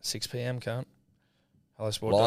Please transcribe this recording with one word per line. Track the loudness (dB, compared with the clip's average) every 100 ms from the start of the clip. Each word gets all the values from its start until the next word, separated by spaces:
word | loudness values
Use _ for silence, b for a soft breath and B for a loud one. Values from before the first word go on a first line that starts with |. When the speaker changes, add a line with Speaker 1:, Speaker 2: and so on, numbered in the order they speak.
Speaker 1:
"Six | -8 -8 -6
P | -6
M, | -6 -6
cunt. | -6 -6 -8 _ _ _ _ _ _ _ _ -6
Hello | -4
Sport | -2 2
Speaker 2:
Line | 6